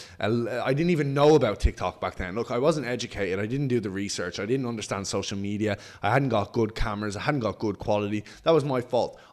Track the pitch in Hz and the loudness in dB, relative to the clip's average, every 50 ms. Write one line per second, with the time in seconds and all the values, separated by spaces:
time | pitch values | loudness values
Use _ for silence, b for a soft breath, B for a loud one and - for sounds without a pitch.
0 | B B B B - 104 117 117 117 104 120 120 101 127 139 143 170 175 180 151 | B B B B -2 0 0 0 0 -2 -4 -2 0 0 2 2 4 2 2 2
1 | 147 139 139 143 143 151 156 151 135 110 98 - - - - - 104 90 - - | 2 0 4 6 8 8 8 8 6 4 0 2 0 0 0 2 -4 -4 -4 -2
2 | - 92 - - 95 90 90 113 113 - 113 123 131 156 165 156 127 117 123 117 | -6 -6 -4 -4 -6 -6 -4 -4 -4 -2 -2 2 2 2 2 2 -2 -4 -4 -6
3 | 110 104 - 98 101 90 92 95 104 107 123 139 147 131 123 120 101 104 92 98 | -6 -8 -4 -4 -2 -2 0 -2 -2 -2 -2 -2 0 0 0 0 0 -2 -4 -4
4 | 101 98 - - 90 90 - - 98 104 127 135 127 120 120 107 104 - - 98 | -4 -4 -4 -4 -6 -6 -6 -6 -4 -2 -2 -2 -2 -4 -6 -8 -6 -6 -6 -6
5 | 98 - - 98 98 - 104 98 98 101 104 101 107 107 101 B B B B B | -4 -4 -4 -4 -4 -4 -6 -4 -4 -4 -2 -2 -2 -2 -2 B B B B B
6 | - 101 117 135 143 131 113 104 101 - - 120 113 101 - - - 113 104 101 | -2 2 2 2 2 2 2 0 0 0 0 0 0 0 0 -2 -2 -2 0 -4
7 | 107 107 98 104 - 143 147 143 113 101 92 - 117 107 98 - - 117 107 104 | -4 -4 -6 -4 -2 -2 -2 0 -2 -2 -4 -2 -2 -2 -2 -2 -2 0 0 0
8 | 104 101 107 107 B B B B - 156 165 151 131 147 131 127 120 - - 117 | 0 0 -2 -4 B B B B 2 4 4 4 4 2 -2 -2 -2 0 0 0
9 | 98 - - b b b | 0 0 -6 b b b